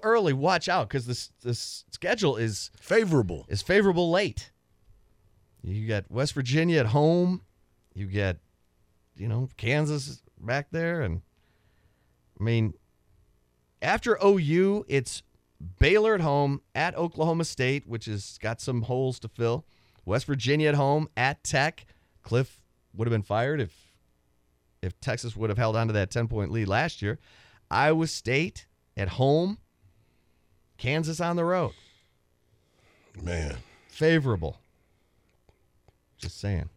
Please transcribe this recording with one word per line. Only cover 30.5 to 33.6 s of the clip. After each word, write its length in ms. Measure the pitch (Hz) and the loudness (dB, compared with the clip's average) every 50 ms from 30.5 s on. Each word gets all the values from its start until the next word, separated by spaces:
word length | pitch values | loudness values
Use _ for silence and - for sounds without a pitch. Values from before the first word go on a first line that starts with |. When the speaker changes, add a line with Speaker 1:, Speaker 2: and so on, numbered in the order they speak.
| _ _ _ _ _ - | _ _ _ _ _ -8
Speaker 1:
Kansas 420 | - 120 143 160 165 156 165 151 | -4 -2 -2 -2 -2 -4 -4 -4
on 160 | 175 170 170 | -2 -2 -2
the 80 | 175 165 | 0 0
road. 280 | 170 180 185 165 - - - - _ _ _ _ _ _ _ _ _ _ _ _ _ _ _ _ _ _ _ _ _ _ _ _ _ - - - | 0 0 0 -2 -4 -6 -10 -20 _ _ _ _ _ _ _ _ _ _ _ _ _ _ _ _ _ _ _ _ _ _ _ _ _ -18 -12 -8
Speaker 2:
Man. 340 | 90 87 85 78 73 67 62 | -4 -4 -4 -4 -4 -6 -8